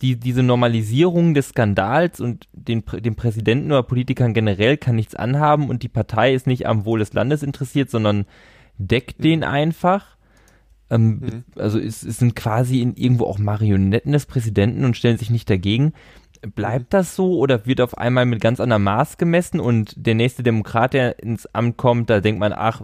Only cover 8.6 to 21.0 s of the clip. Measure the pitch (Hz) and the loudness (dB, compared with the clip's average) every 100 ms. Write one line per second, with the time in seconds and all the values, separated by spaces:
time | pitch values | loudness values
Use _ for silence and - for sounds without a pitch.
8.6 | _ - 95 117 - - 156 160 73 139 | _ -10 -2 -2 -2 -2 0 2 0 0
9.6 | 156 160 180 196 - _ _ _ _ _ | 0 0 0 -2 -4 _ _ _ _ _
10.6 | _ _ - 117 113 107 120 117 - - | _ _ -4 2 2 0 -6 -10 -12 -6
11.6 | 104 107 - 113 - 113 120 - 120 110 | -4 -2 -4 -8 -10 0 0 0 -2 -2
12.6 | 127 127 120 110 123 123 - 98 104 104 | 0 0 -2 -2 0 0 0 -2 -4 0
13.6 | 107 98 98 107 - 143 - 135 113 101 | 2 2 2 0 0 -2 -2 -4 -2 2
14.6 | 101 123 131 117 120 113 - 117 - 98 | 2 2 0 2 0 0 0 -2 0 0
15.6 | 95 117 147 - - - _ _ 104 - | 2 2 0 -2 -12 -20 _ _ -12 -6
16.6 | 101 127 123 196 180 - 185 170 135 123 | -4 -4 0 0 0 0 0 2 2 2
17.6 | 120 127 123 - 123 127 123 113 113 123 | 0 0 0 -2 0 2 2 2 0 0
18.6 | 123 110 101 107 151 - 170 165 175 170 | 2 2 2 0 -2 -2 0 0 0 -2
19.6 | 120 113 107 - - 110 120 - 120 113 | 0 0 0 -4 0 2 0 0 0 0
20.6 | 104 113 123 139 | 0 0 0 2